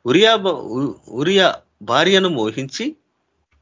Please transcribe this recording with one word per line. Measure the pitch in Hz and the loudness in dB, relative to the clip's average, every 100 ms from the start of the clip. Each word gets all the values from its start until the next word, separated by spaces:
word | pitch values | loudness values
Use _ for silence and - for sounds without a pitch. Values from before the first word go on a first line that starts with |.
ఉరియా | 120 156 220 | 0 4 4
బ-, | 220 190 | 2 0
ఉ-, | 143 104 123 143 - - | -4 -6 -6 -6 -8 -12
ఉరియా | 110 151 196 175 - _ _ | -4 0 2 2 0 _ _
భార్యను | 104 127 175 196 185 | -2 2 4 2 0
మోహించి | 147 110 110 135 - 254 311 _ _ _ _ _ _ | -2 -4 -4 -10 -8 -8 -8 _ _ _ _ _ _